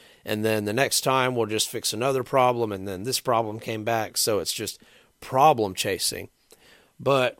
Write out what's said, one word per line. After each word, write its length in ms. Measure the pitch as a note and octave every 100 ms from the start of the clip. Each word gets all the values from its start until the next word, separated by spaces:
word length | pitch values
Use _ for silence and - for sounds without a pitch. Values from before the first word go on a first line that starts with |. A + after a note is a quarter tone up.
| - -
And 200 | - G#2+
then 200 | A2 G#2+
the 80 | G#2
next 300 | A#2 B2+ -
time, 340 | C#3 C3 B2+ A#2+
we'll 100 | G#2+
just 220 | G#2+ -
fix 240 | A#2 -
another 320 | G#2+ C3 C3+
problem, 480 | A#2 C3+ B2+ A#2+ A2+
and 160 | G2 G2
then 160 | F2+
this 160 | A#2 B2
problem 400 | - A#2 A2 A2
came 240 | A#2+ A2
back." 320 | G#2+ A#2 G2+ -
So 240 | - G#2
it's 120 | -
just 280 | - G#2 - - - _ _
problem 540 | - C3 D#3 B2 G2+
chasing. 560 | F#2 G#2 F#2 - F2+ F2+ _ _ - - - _ -
But 380 | B2+ C3+ B2